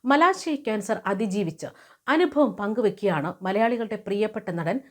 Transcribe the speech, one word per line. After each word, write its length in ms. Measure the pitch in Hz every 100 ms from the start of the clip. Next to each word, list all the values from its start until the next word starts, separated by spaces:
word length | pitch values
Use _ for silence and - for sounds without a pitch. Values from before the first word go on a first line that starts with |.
മലാശയ 500 | 247 285 339 370 -
ക്യാൻസർ 420 | 285 - 214 202 220 190
അതിജീവിച്ച് 600 | 196 220 196 170 160 143 - - _ -
അനുഭവം 440 | 311 349 285 262
പങ്കുവെക്കുകയാണ് 840 | 185 202 220 214 190 202 160 151 180
മലയാളികളുടെ 540 | 185 202 226 240 226 214
പ്രിയപ്പെട്ട 540 | 202 202 214 214 202
നടൻ 300 | 170 165 247 -